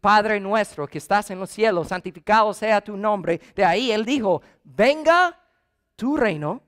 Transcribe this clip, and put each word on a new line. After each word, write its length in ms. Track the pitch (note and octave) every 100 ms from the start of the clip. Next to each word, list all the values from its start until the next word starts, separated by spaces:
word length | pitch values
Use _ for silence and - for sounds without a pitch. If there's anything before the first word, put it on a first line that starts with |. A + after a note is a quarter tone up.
Padre 380 | G3+ G#3+ G#3+ G#3
nuestro 480 | F#3+ A3 G3+ - C#3+
que 120 | D3+
estás 320 | - G3+ G#3
en 100 | F#3
los 100 | F#3+
cielos, 380 | - A3 F3+ D3+
santificado 640 | F#3 F3+ E3 - G#3+ G#3+
sea 280 | G3+ A3 G#3
tu 160 | G#3 G3+
nombre. 440 | G#3+ G#3 E3 E3 -
De 100 | -
ahí 260 | F#3 F3+ B3+
él 140 | G#3+
dijo, 380 | A3+ C#4+ G#3 E3 _ _
"Venga 760 | - B2+ A3+ D4+ D4+ E4+ F4+ E4+ _ _ _ _ _ _
tu 200 | A#3+ D4+
reino 440 | A3+ D#3 D3 A3